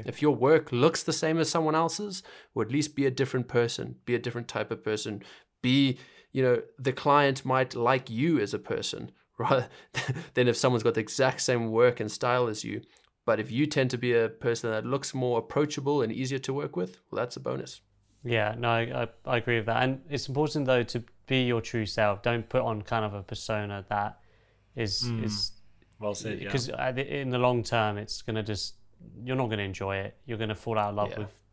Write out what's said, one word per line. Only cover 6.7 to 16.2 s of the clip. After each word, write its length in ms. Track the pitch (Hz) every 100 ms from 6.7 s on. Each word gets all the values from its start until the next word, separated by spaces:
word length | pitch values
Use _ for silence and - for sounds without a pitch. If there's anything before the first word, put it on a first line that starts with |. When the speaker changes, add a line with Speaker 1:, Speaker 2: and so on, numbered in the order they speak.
| -
Speaker 1:
the 140 | 131
client 500 | 123 147 143 139 135 131
might 300 | 131 131 117
like 340 | 120 131 135
you 300 | 113 160 160
as 140 | 104
a 60 | 104
person 520 | - 110 117 - - -
<laughs> 140 | _ -
rather 300 | 123 131 117 - - - - 127 -
than 140 | - 123
if 80 | 117
someone's 280 | 131 120
got 100 | 117
the 80 | 113
exact 400 | 107 - 131 -
same 300 | - 123 113
work 280 | 110 123 120
and 100 | 107
style 360 | - 123 127 120
as 160 | 107
you. 180 | 113 104 - _ _ _ -
But 140 | 110
if 120 | 123
you 140 | 117 147
tend 240 | 147 127
to 60 | 123
be 160 | 123
a 160 | 117 113
person 400 | 110 127 117 117
that 140 | 110 107
looks 280 | 139 139
more 260 | 135 127 117
approachable 640 | 110 143 151 151 139 147
and 80 | 113
easier 260 | 113